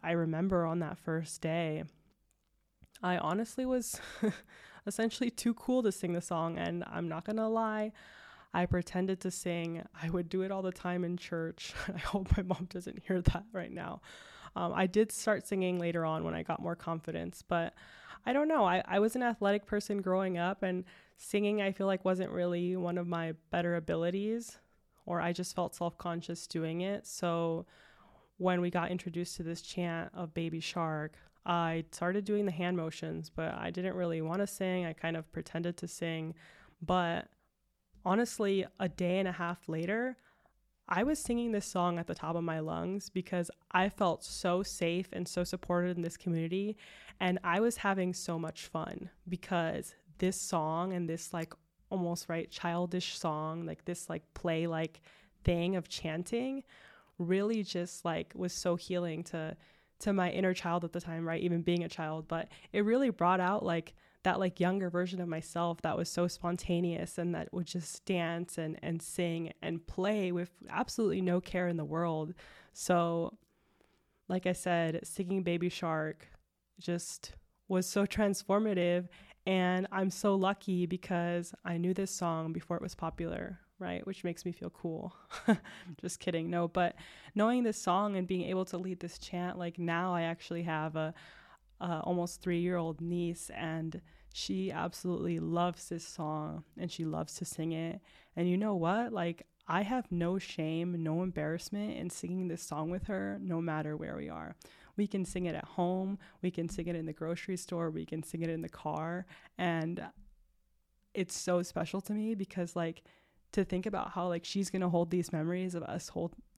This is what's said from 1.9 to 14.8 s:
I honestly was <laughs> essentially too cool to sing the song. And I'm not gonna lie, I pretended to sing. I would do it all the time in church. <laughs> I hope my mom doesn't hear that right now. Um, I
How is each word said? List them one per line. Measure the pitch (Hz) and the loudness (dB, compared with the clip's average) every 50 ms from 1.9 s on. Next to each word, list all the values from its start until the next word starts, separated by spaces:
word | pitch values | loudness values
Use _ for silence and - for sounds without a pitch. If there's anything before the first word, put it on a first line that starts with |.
| - _ _ _ _ _ _ _ _ _ _ _ _ _ _ _ _ _ - - - - | -12 _ _ _ _ _ _ _ _ _ _ _ _ _ _ _ _ _ -20 -20 -10 -4
I | - 180 180 170 | 0 0 2 2
honestly | - 156 175 208 226 - - - 262 | 2 2 0 0 0 -2 -2 -2 0
was | 254 254 254 226 - - - - - - - | 2 2 2 0 -2 -6 -8 -10 -12 -4 0
<laughs> | - 214 - - - - - - - - - - - 208 | 0 0 0 0 -6 -20 -20 -20 -20 -20 -20 -10 -8 -4
essentially | - - 220 226 - - 262 240 | 0 2 2 2 2 0 0 0
too | - - - 233 226 | 0 2 2 2 2
cool | - - - 254 254 233 | 2 2 2 4 6 6
to | 208 | 4
sing | 185 - - 175 170 | 2 2 0 0 0
the | 175 | 0
song. | 175 - 175 165 165 165 165 160 | 0 0 0 0 0 0 0 -2
And | 170 170 170 175 - | -2 -2 -2 -2 -4
I'm | - - 170 170 165 | -4 -4 -4 -2 -2
not | 160 170 - | -4 -4 -4
gonna | - 220 220 220 220 | -2 0 0 2 2
lie, | 220 226 226 220 214 214 214 220 - - - - - - - - - - - - - | 2 2 2 2 0 0 -2 -2 -4 -8 -16 -20 -20 -20 -20 -20 -20 -20 -10 -2 0
I | 175 180 175 | 2 2 4
pretended | - 180 175 - - 180 185 190 190 180 | 2 0 0 0 0 0 0 0 0 0
to | - 185 | -2 -2
sing. | 180 - - 180 170 170 165 165 165 170 - - - - | -4 -2 -2 -2 -2 -2 -2 -4 -4 -6 -8 -12 -8 -6
I | 170 165 | -2 0
would | 170 175 170 165 | 0 0 0 0
do | - 185 185 | 0 0 0
it | 190 | 0
all | 196 190 | -2 -2
the | 190 185 | -2 -2
time | 180 - - 180 180 180 175 | -2 -2 -2 -2 0 0 0
in | 170 180 175 | 0 -2 -4
church. | - - 175 165 165 165 - - - - - - | -4 -4 -4 -4 -4 -4 -6 -8 -10 -10 -8 -6
<laughs> | - - 180 | -6 -6 -4
I | 165 | -4
hope | - - - 202 190 - - - | -2 -2 -2 0 2 4 4 4
my | 190 | 4
mom | 185 185 - 185 175 | 2 0 -2 -2 -6
doesn't | - 180 175 - - - - - | -6 -8 -6 -8 -8 -6 -2 0
hear | 190 180 | 0 4
that | 180 - - - 202 226 | 6 6 4 4 2 -6
right | 226 190 170 - | -6 -6 -6 -6
now. | - 170 170 - - - - - - - - - - - - - - | -6 -8 -6 -8 -8 -10 -12 -16 -20 -20 -20 -20 -20 -18 -16 -8 -4
Um, | - 180 175 - | -2 -2 0 2
I | - | 2